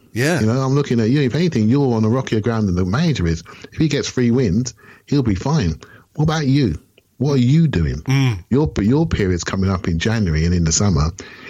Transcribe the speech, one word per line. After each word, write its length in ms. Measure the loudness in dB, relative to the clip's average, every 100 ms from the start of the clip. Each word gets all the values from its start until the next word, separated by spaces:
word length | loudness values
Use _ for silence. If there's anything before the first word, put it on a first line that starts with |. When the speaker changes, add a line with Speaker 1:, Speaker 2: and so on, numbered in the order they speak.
| _
Speaker 1:
Yeah. 280 | -4 -2 0
Speaker 2:
You 80 | 0
know, 120 | 0
I'm 140 | 0
looking 260 | 0 0 0
at 100 | 2
you. 100 | 2
If 140 | 0 0
anything, 340 | 0 0 2
you're 240 | 2 2
on 100 | 2
a 60 | 2
rockier 320 | 0 0 -2
ground 260 | 0 0 0
than 60 |
the 100 | 0 0
manager 420 | 0 0 0 0
is. 160 | -2 -6 -20 -14
If 60 | -2
he 100 | -2
gets 200 | 0 -4
three 220 | 0 0
wins, 420 | 2 0 0 -4 -8 -20 -18 -4
he'll 160 | -2
be 140 | 0 -2
fine. 440 | 0 0 0 -4 -10 -20 -14 -4
What 80 |
about 240 | -2 0 0
you? 320 | 2 2 -2 _ _ _ -6
What 160 | -2
are 40 | 2
you 300 | 4 4 2
doing? 300 | 2 -2 -4
Speaker 1:
Mm. 420 | -2 0 0 -2 -2
Speaker 2:
Your, 240 | 0 0 0
your 240 | 2 2 0
period's 360 | 0 0 -2
coming 260 | -4 -2 0
up 180 | 0 -2
in 100 | -2
January 460 | 0 0 0 0 2
and 80 |
in 120 | 2 0
the 60 |
summer, 380 | 0 0 0 -2 -4 -16 -20 -18